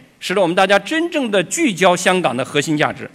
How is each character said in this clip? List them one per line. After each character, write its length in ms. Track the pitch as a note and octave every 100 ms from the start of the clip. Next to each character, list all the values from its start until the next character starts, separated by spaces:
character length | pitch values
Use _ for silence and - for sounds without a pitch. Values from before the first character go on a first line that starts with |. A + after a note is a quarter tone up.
| - _
使 160 | - F#3
得 60 |
我 40 | E3+
们 100 | F#3
大 100 | F#3+
家 100 | G3+
真 320 | G3 D#4+ E4+
正 220 | D#4+ A#3+
的 120 | G3+
聚 300 | F3 - D#4
焦 220 | D#3+ F#3 F3+
香 260 | F#3+ F#3
港 140 | D#3+ B2
的 100 | B2+
核 160 | D3+
心 160 | E3 D3
价 160 | C3+
值。 160 | G#2 G#2+